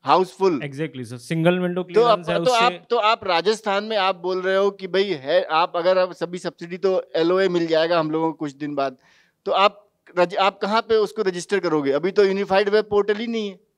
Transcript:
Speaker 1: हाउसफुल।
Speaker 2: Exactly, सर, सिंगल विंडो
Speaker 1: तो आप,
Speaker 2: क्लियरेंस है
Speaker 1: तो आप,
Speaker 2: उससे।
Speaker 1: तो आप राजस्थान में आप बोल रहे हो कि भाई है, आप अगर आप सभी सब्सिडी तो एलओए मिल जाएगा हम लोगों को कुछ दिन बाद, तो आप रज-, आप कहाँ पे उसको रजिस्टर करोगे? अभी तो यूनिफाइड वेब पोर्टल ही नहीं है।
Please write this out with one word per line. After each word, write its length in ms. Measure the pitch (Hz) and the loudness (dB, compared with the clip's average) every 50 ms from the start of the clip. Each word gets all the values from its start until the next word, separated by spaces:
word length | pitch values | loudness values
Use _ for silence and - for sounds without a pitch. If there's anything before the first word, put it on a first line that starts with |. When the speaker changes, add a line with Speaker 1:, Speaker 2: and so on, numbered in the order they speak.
| _ | _
Speaker 1:
हाउसफुल। 560 | 156 202 175 185 185 - - 190 190 170 127 | 4 2 2 2 0 -2 0 0 0 0 0
Speaker 2:
Exactly, 460 | 156 143 131 139 160 151 131 131 123 | -6 -8 -8 -8 -10 -10 -8 -12 -12
सर, 120 | 110 123 | -12 -14
सिंगल 420 | 120 120 - 170 165 160 170 180 180 | -16 -8 -6 -4 0 2 2 2 2
विंडो 240 | 180 175 175 185 180 | -2 -4 -4 -6 -8
Speaker 1:
तो 180 | 180 175 214 240 | 0 2 4 4
आप, 160 | 240 214 190 | 4 4 2
Speaker 2:
क्लियरेंस 200 | 170 160 170 170 | 0 -4 -2 0
है 60 | 170 | 0
Speaker 1:
तो 60 | 247 | 2
आप, 220 | 247 226 233 - 180 | 2 4 2 2 0
Speaker 2:
उससे। 120 | 175 170 _ | -4 -6 _
Speaker 1:
तो 80 | 233 | -2
आप 300 | 240 208 214 226 226 220 | 2 2 2 0 0 0
राजस्थान 560 | 190 175 165 170 202 220 208 - 214 196 202 208 | 0 0 0 2 0 -2 0 -2 -2 -2 -2 -2
में 140 | 220 226 | -2 -2
आप 180 | 208 185 190 190 | 0 0 0 -2
बोल 260 | 175 170 185 185 185 | -2 -4 -4 -4 -2
रहे 160 | 185 190 190 | -2 0 2
हो 140 | 190 202 202 | 2 2 0
कि 160 | 196 - 190 | -2 -4 -10
भाई 180 | 185 170 190 202 | -2 0 0 0
है, 380 | 202 175 139 131 139 165 180 - | 0 -2 -6 -2 0 0 0 2
आप 300 | - 156 156 180 180 170 | 2 0 0 0 0 -2
अगर 220 | 175 170 180 185 | 0 2 2 2
आप 160 | 185 185 180 175 | 2 0 -2 -2
सभी 240 | - 165 170 175 | -8 -8 -8 -8
सब्सिडी 400 | 175 - 175 - _ 175 170 175 | -8 -8 -10 -10 _ -14 -12 -10
तो 340 | 180 196 190 185 180 - _ - | -2 0 0 0 0 -4 _ -2
एलओए 320 | 165 165 170 185 185 196 | 0 2 2 2 2 2
मिल 200 | 190 175 175 170 | 2 0 0 0
जाएगा 320 | 160 160 156 165 165 175 170 | 2 2 2 2 2 2 0
हम 120 | 156 156 | 0 0
लोगों 160 | 156 160 165 | -2 -2 -2
को 60 | 165 165 | -2 -4
कुछ 200 | _ 160 147 135 | _ -8 -10 -8
दिन 220 | 139 151 147 147 | -8 -10 -6 -4
बाद, 220 | 139 139 135 131 _ _ _ _ _ _ _ _ _ _ | -4 -4 -4 -6 _ _ _ _ _ _ _ _ _ _
तो 60 | 196 | -2
आप 380 | 165 180 196 208 - - _ _ _ _ _ - - 180 | 2 2 2 2 2 -2 _ _ _ _ _ -8 0 0
रज-, 180 | 180 175 190 | 0 0 2
आप 220 | - 190 202 202 - | 0 0 0 0 -2
कहाँ 220 | 214 196 214 226 | -4 0 0 -2
पे 140 | 226 214 226 | 0 2 0
उसको 260 | 220 208 190 - 214 | 0 0 -2 -4 -4
रजिस्टर 380 | 214 190 175 175 170 - 202 190 | -4 -2 -4 -4 -6 -4 -4 -2
करोगे? 320 | 175 170 156 151 143 139 | 0 0 0 0 0 0
अभी 200 | 135 147 160 190 | 0 0 0 0
तो 140 | 185 208 202 | 2 2 2
यूनिफाइड 440 | 196 190 196 202 - 190 196 208 196 | 2 2 -2 -2 0 0 2 2 2
वेब 160 | 202 214 214 | 0 0 0
पोर्टल 300 | 208 208 208 202 208 208 | 2 0 0 0 0 -2
ही 120 | 208 233 | -4 -4
नहीं 220 | 233 233 226 214 202 | -6 -4 -6 -6 -6
है। 180 | 185 180 _ _ _ | -10 -14 _ _ _